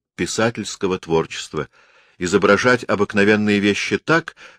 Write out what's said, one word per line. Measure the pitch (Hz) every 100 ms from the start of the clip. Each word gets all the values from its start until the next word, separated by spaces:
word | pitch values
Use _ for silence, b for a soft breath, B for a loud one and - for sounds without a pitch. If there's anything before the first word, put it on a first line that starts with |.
| _ -
писательского | 90 - 113 113 101 - 95 92
творчества — | - 80 76 - - 78 69 b b b b -
изображать | 87 95 101 101 123 123
обыкновенные | - 101 101 104 101 107 104 104
вещи | 101 98 - 101
так, | - 160 - B B